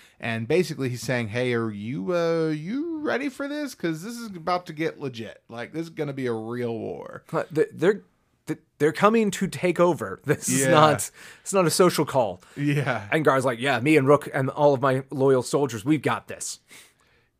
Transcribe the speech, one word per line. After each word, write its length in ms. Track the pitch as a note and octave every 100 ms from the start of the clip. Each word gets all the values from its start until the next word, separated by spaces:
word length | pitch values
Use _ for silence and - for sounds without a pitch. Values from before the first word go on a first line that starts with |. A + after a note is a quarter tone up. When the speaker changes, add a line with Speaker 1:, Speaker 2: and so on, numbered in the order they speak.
| - -
Speaker 1:
And 260 | A#2 A2+ A#2
basically 400 | E3 E3+ C3 C3
he's 140 | A#2+
saying, 260 | - B2 A2+
"Hey, 240 | A#2 B2+
are 160 | A#2 A2+
you, 460 | G#2 G#2+ D3+ F#3+ F3
uh, 320 | E3 E3 D#3+
you 520 | D#3 D#3+ C4 E4+ D#4+
ready 280 | D4 A#3 C#4
for 220 | - C#4
this? 260 | D4 C#4+ -
'Cause 280 | E3+ D#3+
this 100 | G3 A#3+
is 120 | A#3
about 380 | F#3 E3 F3+ F3+
to 60 |
get 280 | D3+ D#3+ -
legit. 400 | C#3+ A2+ G#2 - -
Like, 240 | A#2 A#2
this 80 | D#3+
is 60 | E3
gonna 240 | D#3+ D3
be 140 | C3+ B2
a 60 |
real 460 | A2+ A2 B2 A#2+ A2+
war." 440 | G#2+ D#2 - - -
Speaker 2:
Uh, 100 | E3 -
th-, 140 | D#3 D3
they're, 300 | A#2+ E3 G3+ - _ _ _ -
th-, 120 | D#3+ _ -
they're 160 | D3+
coming 380 | D3+ G3+ A3+ G#3+
to 160 | - F#3
take 340 | - F3+ E3+
over. 400 | F3 D#3 G2+ F#2
<laughs> 40 | C3
This 220 | C#3 -
is 140 | C3
Speaker 1:
Yeah. 100 | C3+
Speaker 2:
not, 400 | C#3+ D#3 G#2 - - - -
it's 100 | -
not 120 | F#3+ E3
a 40 |
social 360 | - F3+ - D3
call. 360 | C3+ G#2+ F2+ _ -
Speaker 1:
Yeah. 540 | D3 C#3+ C3 A2+ G2+
Speaker 2:
And 140 | D3+ D3
Gar's 180 | C3+
like, 160 | C3 A#2
"Yeah, 220 | C3 B2
me 160 | C3 D#3
and 100 | C3
Rook 220 | C#3+ -
and 160 | D3 C3+
all 240 | - D3
of 80 | C3+
my 220 | C3+ C3 C3+
loyal 340 | D3 C3+ C3
soldiers, 400 | A#2+ D3 C#3 A#2
we've 180 | A2+ D3+
got 280 | B2 G#2+ -
this." 300 | F2 - - _ - - _ _ _ _